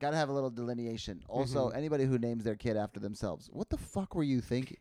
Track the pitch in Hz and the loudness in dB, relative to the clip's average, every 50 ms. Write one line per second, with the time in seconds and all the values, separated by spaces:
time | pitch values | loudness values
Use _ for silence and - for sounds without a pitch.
0 | 143 147 156 160 151 139 139 139 135 131 117 120 120 120 120 117 120 117 113 107 | -2 0 2 2 2 2 2 0 0 -2 -2 -4 -4 -4 -2 -2 -2 -4 -4 -4
1 | - 110 95 76 - - 107 131 139 123 131 139 127 120 - 135 151 156 151 139 | -6 -8 -8 -10 -8 -4 0 0 0 2 2 2 2 2 2 0 0 2 2 4
2 | 135 135 131 120 120 117 117 117 107 113 107 - - 120 110 107 104 104 - 101 | 4 4 4 4 2 2 0 0 0 0 -2 0 0 2 2 2 2 0 -2 -6
3 | 101 101 104 - 110 95 80 - - - - 143 214 - - - - - - 196 | -6 -6 -4 -2 -2 -2 -2 -4 -8 -10 -8 -8 -4 -4 -4 -6 -6 -4 -4 -4
4 | 190 - - 175 151 139 131 120 110 - 120 127 131 - - - | -4 -2 0 0 2 4 2 2 2 0 0 -2 -2 -4 -10 -16